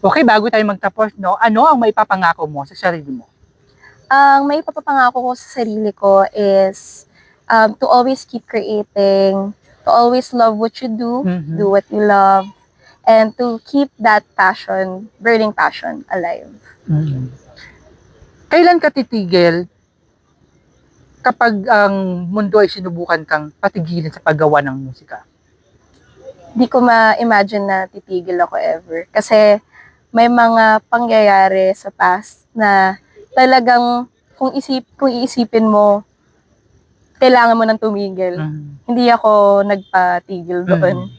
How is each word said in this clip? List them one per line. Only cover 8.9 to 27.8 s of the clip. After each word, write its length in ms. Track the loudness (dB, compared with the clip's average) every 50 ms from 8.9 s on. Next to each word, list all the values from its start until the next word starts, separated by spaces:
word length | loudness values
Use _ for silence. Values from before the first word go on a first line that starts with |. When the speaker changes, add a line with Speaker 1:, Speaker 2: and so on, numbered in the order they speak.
| _ -2 0 2 2 2 2 0 0 -2 -4 -6 -10 _ _ _ _ _
Speaker 2:
to 80 | _ 0
always 400 | 2 4 4 2 2 0 -2 -4
love 220 | -2 0 2 2 2
what 220 | 0 -4 -6 _ -8
you 120 | -8 -8
do, 320 | -6 -6 -6 -6 -6 -4 -4
Speaker 1:
Mhm. 320 | -4 -4 -4 -6 -8 -6
Speaker 2:
do 160 | -2 -2 2
what 160 | 2 0 0 _
you 160 | -4 -2 2
love, 420 | 2 4 4 4 4 4 2 0 -4 -14 _ _ _ _ _ _ _ _ _ _
and 280 | 4 4 4 4 2 -2
to 280 | _ -6 -6 -6 -8 _
keep 240 | -4 -2 -2 -2 -2 _
that 320 | _ 0 0 0 0 _ _ _
passion, 720 | -2 0 0 -2 -4 -8 -6 -4 -4 -4 -6 -6 -12 -14 -18 _
burning 360 | _ -2 0 0 0 0 -2
passion 520 | -2 -2 -4 -4 -4 -6 -10 -10 -10 -12 -12 _
alive. 440 | -8 -6 -6 -6 -8 -10 -12 -20 -20 -20 _ -20 -20 _ _
Speaker 1:
Mhm. 480 | -4 -4 -4 -2 -4 -6 -8 -8 -12 -14 -18 _ _ -20 -20 -20 -20 _ _ _ _ _ _ _ _ _ _ -20 _ _ _ _ _
Kailan 320 | 2 4 4 4 4 2
ka 80 | 0 -2
titigil 800 | -2 -2 -8 _ -4 -6 -4 0 2 2 4 2 2 -2 -6 -10 _ _ _ _ _ _ _ _ _ _ _ _ _ _ _ _ _ _ _ _ _ _ _ _ _ _ _ _ _ _
kapag 400 | _ -4 -2 _ -2 -2 -2 -4 -2 0
ang 280 | 2 2 2 2 0 -2 -4 -6 -6 -8 -8
mundo 380 | -6 -4 -4 -4 0 2 2
ay 100 | 2 2
sinubukan 480 | -2 -8 -12 -10 -10 -10 -6 -4 -4 -6 -4 -6
kang 240 | -6 -6 -6 -8 _ _
patigilin 540 | -6 -4 _ -4 -8 -6 -6 -6 -6 -8 -12
sa 100 | -6 _
paggawa 400 | -4 -2 0 0 2 2 0 0
ng 140 | -2 -8 -10
musika? 500 | -12 -14 -16 _ _ _ -20 -20 _ _ _ _ _ _ _ _ _ _ _ _ _ _ _ _ _ _ _ _ -20 -20 -20 _ -20 -12 -2
Speaker 2:
Di 100 | -2 -2
ko 140 | 0 2 2
ma-imagine 840 | 2 4 4 4 4 2 2 0 0 0 2 2 0 0 -2 -4 -4 -2
na 100 | -2 -4